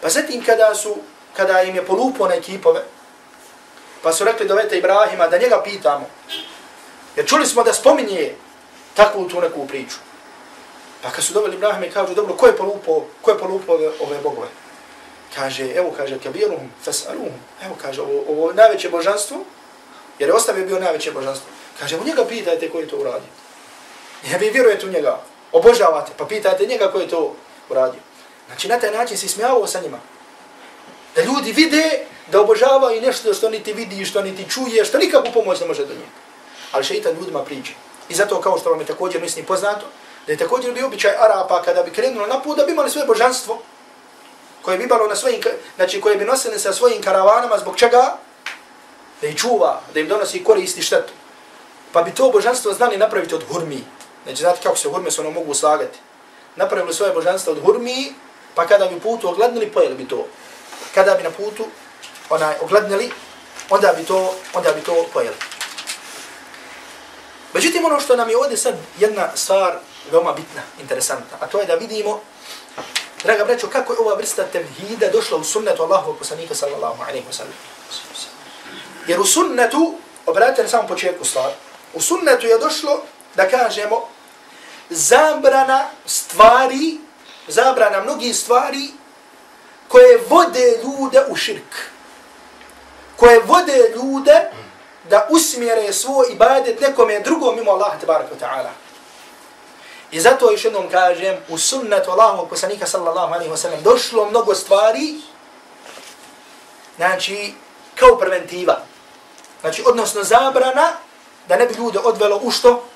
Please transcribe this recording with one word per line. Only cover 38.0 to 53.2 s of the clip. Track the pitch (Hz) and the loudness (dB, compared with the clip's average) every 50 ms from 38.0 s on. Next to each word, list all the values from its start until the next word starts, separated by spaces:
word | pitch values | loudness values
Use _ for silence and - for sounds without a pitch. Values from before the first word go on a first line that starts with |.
| - - | -18 -10
I | - | -2
zato, | 165 202 202 202 175 | -2 0 0 0 -2
kao | 165 156 175 165 | 0 0 0 0
što | - 170 | 0 0
vam | 165 156 | -2 -2
je | 151 | -2
također, | - 151 - 180 185 170 170 | -8 -6 -6 -4 -4 -4 -6
mislim, | 165 165 - 160 156 | -6 -6 -8 -10 -6
poznato, | - 190 185 190 208 208 208 - - - - - - - - - | -4 -4 -2 -2 -2 -4 -4 -8 -16 -20 -20 -20 -20 -20 -20 -8
da | - 151 | -8 -4
je | 156 | -4
također | 170 170 - 254 254 247 247 | -2 -2 -2 -2 -2 -4 -6
bio | 247 262 | -6 -6
običaj | 269 - - - 202 196 - | -6 -6 -2 0 0 2 4
Arapa | 233 214 208 190 185 190 185 175 170 | 4 4 4 2 0 0 -2 -2 0
kada | 175 170 180 175 | 0 0 0 0
bi | 170 | -2
krenulo | - 220 226 262 254 220 202 | -2 -2 -2 -2 -2 -2 -6
na | 214 254 269 277 | -4 -4 -4 -4
put, | 294 302 | -4 0
da | 302 285 | 0 0
bi | 277 339 | 0 2
imali | 311 285 254 | 0 -2 -2
svoje | - 294 285 | -2 -4 0
božanstvo, | 233 220 214 233 247 254 - - 208 226 233 - - - - - - - - - - - - - - - - - - - - - | 0 2 2 4 2 0 -2 -6 -8 -10 -10 -10 -18 -20 -20 -20 -20 -20 -20 -20 -20 -20 -20 -20 -20 -20 -20 -20 -20 -20 -14 -6
koje | - 185 185 | -6 -4 -4
bi | 233 | 0
imalo | 247 247 226 220 | 2 2 2 2
na | 214 208 | 0 -2
svojim | - - 262 233 214 | -2 -2 -2 -2 -2
ka-, | - 226 - - - - - | -4 -4 -6 -6 -12 -18 -4
znači, | - 185 180 208 202 | -2 -2 -2 -2 -2
koje | 196 214 208 | 0 0 0
bi | 196 202 | 2 0
nosili | 214 262 262 262 240 220 202 | -2 -2 -2 -2 -4 -6 -4
sa | - 202 190 | -4 -4 -4
svojim | - 240 247 226 208 - | 2 2 2 2 2 -2
karavanama. | 196 190 190 190 202 - 190 180 160 160 - | 0 2 4 6 6 4 4 2 0 -2 -2
Zbog | - 185 185 | -2 -6 0
čega? | - 240 233 240 247 254 277 349 - - - - _ - - - - - - - - - - - - - - - - | 2 2 4 6 6 4 4 2 -6 -12 -20 -20 _ -18 -18 -18 -18 -20 -20 -20 -20 -20 -20 -20 -20 -20 -20 -18 -10
Da | - | -10
ih | 151 156 | -8 -6
čuva, | 156 - 240 240 208 175 - - - - - - | -4 -2 0 2 2 2 0 0 -4 -8 -8 -4
da | 156 | -4
im | 156 160 | -2 -2
donosi | 202 214 202 - - 185 - | -2 -2 -2 -4 -6 -8 2
korist | - 214 196 180 - - 180 | 2 2 2 2 -4 -6 -6
i | 160 | -4
štetu. | - - - - - - - - - - - - - - - - - - - - - - | -2 -2 -2 -2 -4 -12 -20 -20 -20 -20 -20 -20 -20 -20 -20 -20 -20 -20 -20 -20 -4 -2
Pa | 170 170 | -2 -2
bi | 190 190 | 0 -2
to | - 262 262 | 0 2 4
božanstvo | 240 208 190 233 247 247 - 214 190 | 4 4 2 2 -2 -2 -2 -4 -2
znali | - 240 240 208 | 0 0 0 0
napraviti | 196 214 208 - 196 | 0 0 0 0 -2